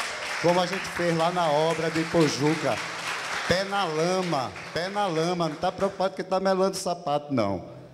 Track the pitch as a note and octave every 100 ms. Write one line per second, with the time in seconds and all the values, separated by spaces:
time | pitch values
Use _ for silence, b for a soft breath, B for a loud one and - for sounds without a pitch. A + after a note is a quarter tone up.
0 | - - - - E3 F3+ F3 F#3 - -
1 | F3 E3 E3 F3+ E3 D3 D#3+ D#3+ E3 D#3+
2 | D#3+ E3+ D3+ A#2+ D3 D#3+ C3+ G#2 - -
3 | - - - - - F3 G3 G3+ F3+ D#3
4 | E3+ F#3 F3+ D3 A#2 F#2 - D#3 F3+ G3+
5 | G3+ D#3+ E3 F3 E3 D3 F3+ F3+ G3 G3
6 | F#3+ F#3+ F3+ F#3+ F#3+ F#3+ F#3+ F3 F3+ -
7 | - D3 D3 C3 G2+ F#2 - - -